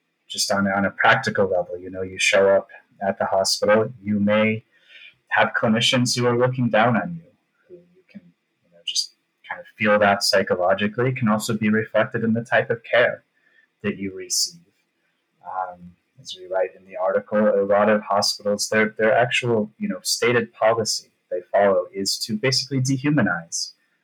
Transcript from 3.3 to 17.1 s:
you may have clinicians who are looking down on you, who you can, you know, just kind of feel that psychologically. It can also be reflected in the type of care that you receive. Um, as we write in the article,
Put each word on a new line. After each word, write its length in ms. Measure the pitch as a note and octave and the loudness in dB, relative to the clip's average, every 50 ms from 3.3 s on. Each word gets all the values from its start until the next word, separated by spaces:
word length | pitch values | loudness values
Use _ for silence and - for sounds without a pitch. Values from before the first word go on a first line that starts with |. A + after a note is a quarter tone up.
| G2 G2 G2 - - - G2+ G2+ G#2 A2 A2 - - - | 0 0 0 -2 -2 -2 2 2 4 2 2 -2 -6 -10
you 180 | F#2+ G2+ G#2 G2+ | -4 -2 -2 0
may 440 | G2+ G#2 G#2 G#2+ G#2+ A2 A2 A2 - _ _ _ _ _ - - - - _ _ _ | 2 2 2 2 2 0 0 -4 -8 _ _ _ _ _ -20 -20 -20 -20 _ _ _
have 240 | _ - A2 A2 - - | _ 0 0 0 0 0
clinicians 640 | - - A2 A2 A2+ - - C3+ B2+ B2 B2 - | 0 2 2 2 2 2 2 2 2 0 0 0
who 80 | B2 B2 | 0 0
are 120 | B2 A#2+ | 0 2
looking 320 | A#2+ B2 B2+ B2+ C3 B2 A2+ | 2 2 0 0 0 -2 2
down 260 | A2 G#2+ A2+ B2 A#2 | 2 4 4 4 2
on 200 | G2+ F2 F2 E2+ | 0 -2 -4 -8
you, 140 | E2 - - _ _ _ _ _ _ _ | -12 -14 -20 _ _ _ _ _ _ _
who 80 | _ F#4 | _ -20
you 280 | F3 _ _ _ F#4 _ | -20 _ _ _ _ _
can, 140 | _ _ - - F3 _ _ _ _ _ _ _ | _ _ -20 -20 -20 _ _ _ _ _ _ _
you 80 | _ | _
know, 80 | E3+ _ _ | _ _ _
just 280 | - - - - - _ _ _ _ _ _ _ | -6 -6 -6 -6 -8 _ _ _ _ _ _ _
kind 120 | - - - | -14 -14 -14
of 80 | - - _ | -14 -20 _
feel 220 | - A2+ G#2+ G#2 G#2 | -2 2 2 4 6
that 240 | G#2 G2+ G2+ G2+ - | 6 4 4 2 0
psychologically. 840 | - - G2 G2+ - G2 F2+ F2 F#2 G2 G2 G#2 G#2 - - A#2+ C3 | 2 2 2 2 0 -2 0 2 0 0 0 0 -2 -2 -2 -2 -2
It 80 | B2+ | -2
can 100 | B2+ A#2+ | 0 0
also 260 | G#2+ A2 G#2+ - - A2 | 0 0 0 -2 -4 -4
be 160 | G#2+ A2 G#2+ | -2 0 0
reflected 540 | G#2+ A2 A2 - - G#2+ A2 - - A2 A2 | 0 0 -2 0 0 0 0 0 -2 -4 -2
in 100 | A2 A2 | 0 -2
the 100 | A#2 A#2 | -2 -2
type 240 | - A#2+ A2 A2 - | 0 0 0 0 0
of 120 | A#2 A#2 - | -4 -6 -4
care 400 | - - A#2 A#2+ G#2+ - - _ _ _ _ _ _ _ _ _ _ _ _ | 0 2 2 2 2 0 -6 _ _ _ _ _ _ _ _ _ _ _ _
that 160 | - G#2 G2 | -6 -6 -6
you 180 | F#2 G2 F#2+ F#2 | -4 -8 -8 -8
receive. 460 | F#2+ F#2 F#2 - - - F#2 F2 E2+ _ _ _ _ _ _ _ _ _ _ _ _ _ _ _ _ F#2 | -10 -8 -4 -2 -2 -2 -4 -6 -16 _ _ _ _ _ _ _ _ _ _ _ _ _ _ _ _ -16
Um, 460 | F2+ F#2 F#2 F#2 F2+ F2+ F2+ F2+ F2+ F2 _ _ _ _ C3 | -8 -6 -6 -6 -6 -10 -16 -20 -20 -20 _ _ _ _ _
as 140 | C3 - - | -18 -18 -16
we 100 | F#2 F2+ | -16 -10
write 280 | F2+ F#2 F#2 F#2 F#2 F#2 | -4 -2 -2 -2 -2 -4
in 80 | F#2 F#2 | -14 -20
the 100 | F#2+ F#2+ | -16 -8
article, 440 | F#2 F#2 F#2+ | -4 -4 -2